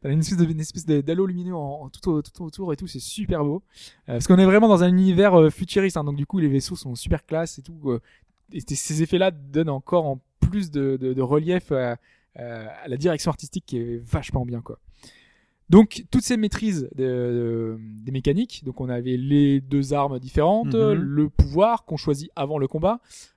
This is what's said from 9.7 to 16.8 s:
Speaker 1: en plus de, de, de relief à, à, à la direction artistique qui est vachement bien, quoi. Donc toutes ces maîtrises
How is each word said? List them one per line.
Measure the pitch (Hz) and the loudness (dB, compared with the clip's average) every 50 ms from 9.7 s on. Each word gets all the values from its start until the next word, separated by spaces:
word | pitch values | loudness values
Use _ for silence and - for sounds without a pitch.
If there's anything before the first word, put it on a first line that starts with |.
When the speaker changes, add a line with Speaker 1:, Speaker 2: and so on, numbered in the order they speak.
| 139 135 - - 180 175 160 | -2 -6 -4 0 0 0 0
Speaker 1:
en | 147 135 127 _ _ _ - | 0 -4 -8 _ _ _ 0
plus | - - 180 208 190 160 | 0 0 0 0 -4 -4
de, | 151 143 139 135 135 131 | -2 -2 -2 0 -2 -2
de, | 131 131 | -2 -2
de | 127 131 | -2 -2
relief | 131 123 143 151 160 170 180 180 - - | 0 2 2 2 2 2 -2 -2 -2 -2
à, | 147 131 127 120 120 120 _ _ _ _ _ _ - | -2 -2 -2 -2 -4 -8 _ _ _ _ _ _ -20
à, | - 120 120 117 113 110 110 78 78 - | -16 -14 -14 -14 -14 -14 -14 -16 -14 -10
à | 151 | -8
la | 123 | -4
direction | 131 147 180 160 147 - 170 | -2 0 0 0 0 -2 -4
artistique | 147 - - - - 190 - | -4 -4 -6 -10 -10 -10 -8
qui | - - 120 | -6 -6 -6
est | 117 120 120 120 | -6 -6 -6 -8
vachement | 120 117 - 160 135 - - 139 123 | -8 -6 -6 -6 -4 -4 -4 -4 -4
bien, | 120 120 117 | -4 -8 -10
quoi. | 113 - - - _ - - _ - - - _ _ _ _ _ _ _ _ _ _ - | -10 -12 -16 -18 _ -20 -20 _ -20 -20 -20 _ _ _ _ _ _ _ _ _ _ -2
Donc | 165 202 226 - - - - - | 0 0 0 -2 -4 -12 -10 -6
toutes | - 262 - | -6 -4 -4
ces | - 247 | -2 -4
maîtrises | 226 214 202 - - 220 220 190 156 | -4 -4 -6 -6 -6 -6 -6 -6 -6